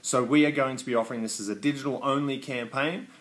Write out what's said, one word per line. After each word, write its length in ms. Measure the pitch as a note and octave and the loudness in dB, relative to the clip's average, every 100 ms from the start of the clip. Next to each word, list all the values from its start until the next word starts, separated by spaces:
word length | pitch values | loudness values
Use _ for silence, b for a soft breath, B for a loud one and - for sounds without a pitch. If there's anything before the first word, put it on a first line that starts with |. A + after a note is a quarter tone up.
So 240 | - C3 | 0 0
we 220 | A#2+ D3 D3 | 4 6 6
are 40 | |
going 280 | D3 C3 B2+ | 4 0 -2
to 80 | - | 0
be 80 | |
offering 260 | A#2 A2+ A#2+ | 0 0 -2
this 180 | A2+ - | -4 -4
as 80 | G#2 | -6
a 60 | |
digital-only 840 | G2+ D3 C#3+ C#3 B2 C#3 C#3 C#3+ C3+ | -2 0 0 -2 -2 0 0 0 -4
campaign, 720 | C#3 B2+ A2+ C3 D3 F#3 - B | -4 -6 -4 -2 -2 -2 -10 B